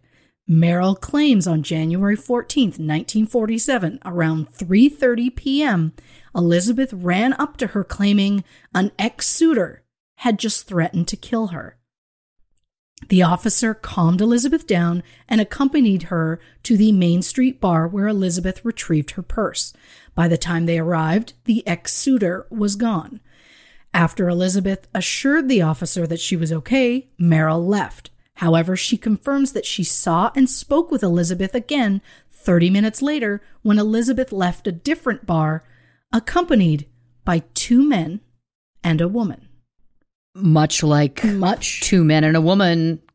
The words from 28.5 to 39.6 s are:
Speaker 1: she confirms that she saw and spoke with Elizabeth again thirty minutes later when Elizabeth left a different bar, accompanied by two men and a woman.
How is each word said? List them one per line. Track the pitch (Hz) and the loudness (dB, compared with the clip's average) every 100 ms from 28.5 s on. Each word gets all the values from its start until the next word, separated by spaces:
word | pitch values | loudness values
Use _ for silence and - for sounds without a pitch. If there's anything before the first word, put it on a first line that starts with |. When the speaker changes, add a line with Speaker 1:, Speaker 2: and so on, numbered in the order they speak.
| 165 165 185 | 2 2 -2
Speaker 1:
she | - 226 | -2 -4
confirms | 226 208 - 277 269 | -2 -4 -2 0 0
that | - - | -2 -6
she | - | -4
saw | 165 - 180 165 208 269 | -2 -2 0 0 0 2
and | 254 | 2
spoke | - - 294 339 | 0 0 0 0
with | 277 | 0
Elizabeth | 190 170 170 185 190 | 0 0 0 -2 -4
again | 254 - 294 220 196 - - _ | -4 -4 -2 0 -2 -6 -20 _
thirty | - - 170 175 | -8 0 4 4
minutes | 196 214 - | 4 2 0
later | 277 302 214 202 - - | -2 -2 -2 -6 -10 -6
when | 214 208 | 0 2
Elizabeth | 214 226 233 247 - | 2 0 0 -2 -2
left | 196 180 175 202 | -2 -2 -2 -6
a | |
different | 170 277 311 254 208 - | -6 -4 -4 -4 -4 -2
bar, | 165 156 160 - _ _ _ _ | -2 0 -4 -8 _ _ _ _
accompanied | 226 - 349 349 254 170 151 - _ _ _ - | -4 0 -2 2 4 4 2 -4 _ _ _ -2
by | 170 - | -2 -2
two | - - 240 294 | -6 2 4 4
men | 220 156 202 _ _ _ _ _ _ | 2 -2 -8 _ _ _ _ _ _
and | 170 160 | -2 0
a | 170 | 0
woman. | 226 202 - - - | -2 -4 -6 -18 -20